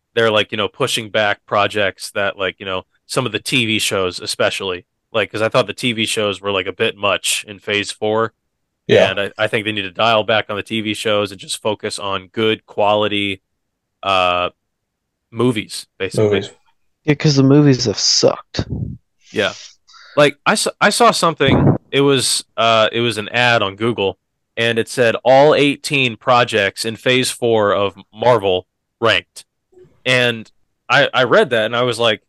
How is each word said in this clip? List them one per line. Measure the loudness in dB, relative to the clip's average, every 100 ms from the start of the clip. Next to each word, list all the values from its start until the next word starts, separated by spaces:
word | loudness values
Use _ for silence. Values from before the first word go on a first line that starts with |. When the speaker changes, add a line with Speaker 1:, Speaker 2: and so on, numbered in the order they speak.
| _
Speaker 1:
they're, | -2 2
like, | 2 0
you | -4
know, | -6
pushing | -4 -4 -4 -4
back | -2 0 -2 -4
projects | -2 0 -2 -4 -4 -10
that, | -6 -4 -4
like, | -6 -6
you | -8
know, | -10 -10 _ -8
some | -6
of | -4
the | -6
T | -4 -2
V | -2 -2
shows, | -2 -2 -4 -6
especially, | -8 -2 -2 -2 -8 -10 -14 _ _
like, | -4 -4
'cause | -2
I | -2
thought | 0
the | -2
T | -4 -6
V | -4
shows | -4 -2 -4 -4
were, | -4
like, | -4 -4
a |
bit | -4 -4
much | -2 -2 -2 -2 -6 -8
in | -12
Phase | -4 -4 -4
Four. | -6 -4 -2 -4 _ _ _ _ _
Speaker 2:
Yeah. | 0 2 2
Speaker 1:
And | -2
I, | -6 -4
I | -4
think | -2
they | -4
need | -6
to | -6
dial | -2 0 2
back | 0 -2 -2
on |
the | -8
T | -6 -6
V | -4
shows | -4 -2 -2 -2
and | -8
just | -12 -8
focus | -6 -6 -8 -8
on | -8 -8 -8
good | -2 -2 -2 -4
quality, | -2 2 2 0 -2 -4 -6 _ _ _ _ _ _
uh, | -2 2 2 0 -4 -8 _ _ _ _ _ _ _
movies, | -2 -2 -2 -6 -12 -14 -10
basically. | -6 0
Speaker 2:
Movies. | 0 0 -4 -14 _ _ _ _
Speaker 3:
Yeah, | -2
'cause | 0 2
the | 4
movies | 6 6 6 4
have | 0 -2
sucked. | 0 2 2 0 -8 -10 -8 -8 -8 -12 _ _ _
Speaker 1:
Yeah. | -4 -4 -6 -16 _ _ -20 -4
Like, | 2 2 2
I | -2
saw, | 0 -2 0
I | 0
saw | 4 2
something. | 4 0 2 2 4 2 0 _
It | 0
was, | 2 2 0 -4 -6
uh, | 0 2 4 2
it | 0
was | -2 -4
an | -4
ad | 0 2 2
on | 0
Google, | -2 -2 0 -2 -4 _ _ _
and | -4 -2 -2
it | -2
said | 0 2 2
all | 4 6 6
eighteen | 6 2 0 -4 -2 -2 -2
projects | 2 2 2 0 0 -2
in | -8 -4
Phase | 0 2 0
Four | -2 0 2 2
of | 2 -2 -6 -18
Marvel | -2 2 2 2 -2 -4 _ _ -2
ranked. | 0 0 -2 -14 -20 _ _ _ -20 _
And | 0 2 0 -2 -10 _ _ _ 0
I, | 2 2
I | 2
read | 2 2 2
that, | 0
and | 0
I | 0
was | -2 0
like, | 0 -2